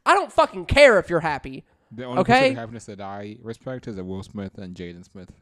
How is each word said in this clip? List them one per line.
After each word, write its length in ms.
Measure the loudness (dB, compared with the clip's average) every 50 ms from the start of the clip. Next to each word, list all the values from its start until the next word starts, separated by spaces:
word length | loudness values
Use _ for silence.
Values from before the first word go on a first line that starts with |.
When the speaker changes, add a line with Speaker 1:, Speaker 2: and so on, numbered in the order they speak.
| 0
Speaker 1:
I 120 | 2 2
don't 160 | 2 0 0
fucking 340 | 2 2 2 2 -2 -8 -6
care 320 | 0 6 8 8 8 8
if 140 | 6 4 2
you're 80 | 0 -2
happy." 440 | 0 -2 -4 -6 -8 -12 -16 -16 -18 _ _ _ _ _
Speaker 2:
The 120 | -16 -14 -10
only 160 | -4 -2 0
Speaker 1:
Okay? 120 | 2 4 4 4
Speaker 2:
pursuit 100 | 4 2
of 60 | 0
happiness 280 | -4 -8 -12 -14 -16 -16
that 160 | -16 -14 -12
I 360 | -12 -10 -10 -10 -12 -12 -14 -14
respect 460 | -14 -14 -14 -12 -12 -12 -12 -10 -10
is 100 | -12 -10
a 60 | -10 -10
Will 180 | -8 -10 -10
Smith 380 | -12 -12 -12 -12 -12 -10 -12 -14
and 160 | -16 -14 -14
Jaden 280 | -14 -14 -14 -14 -18 -20
Smith 280 | _ -20 -20 -20 -20 -20 _